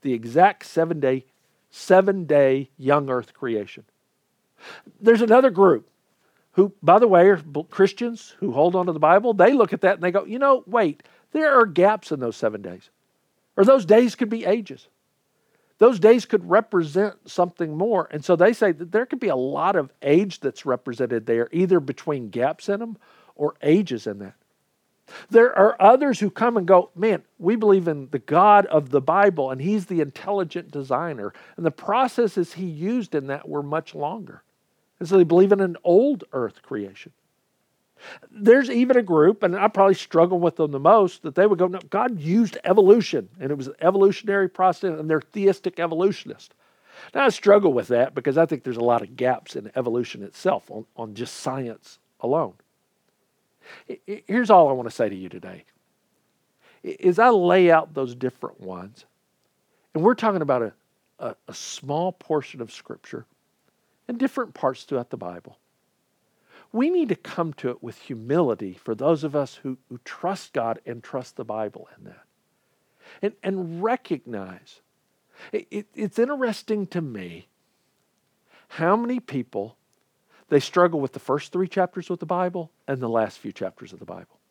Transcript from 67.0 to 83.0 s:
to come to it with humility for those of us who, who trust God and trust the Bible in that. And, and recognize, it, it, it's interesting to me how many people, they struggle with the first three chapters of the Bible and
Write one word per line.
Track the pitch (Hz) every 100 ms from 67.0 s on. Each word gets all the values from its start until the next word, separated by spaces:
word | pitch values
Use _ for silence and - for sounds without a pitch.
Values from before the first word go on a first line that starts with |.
| 269
to | 175
come | - - 165
to | - 127
it | 123
with | 120 -
humility | - 117 113 160 143 107 98 92
for | -
those | 110 143 160
of | 156 147
us | 135 -
who, | 135 127 _
who | - -
trust | - 175 196 -
God | 139 113 113 -
and | 117
trust | - 131 123 -
the |
Bible | 113 110 107 90 87 _
in |
that. | 95 - _ _ _ _ _ _ _ _ _ -
And, | 202 -
and | 190 196 170 170
recognize, | 214 247 - 143 - 107 95 90 _ _ _ _ _ _ _ _ -
it, | 214 -
it, | 208 208 -
it's | 214 -
interesting | 240 285 247 208 - 214 190
to | 175
me | 151 107 90 82 - _ _ _ _ _ _ _ _ _ _ _ _
how | - 165 214
many | 240 254
people, | - 139 120 104 110 _ _ _ _ _ _ _ -
they | 143
struggle | - 185 175 160
with | 135
the | -
first | - 143 -
three | 180 185
chapters | 196 180 185 -
of | 175
the | 160
Bible | 180 180 180 160 _ -
and | 131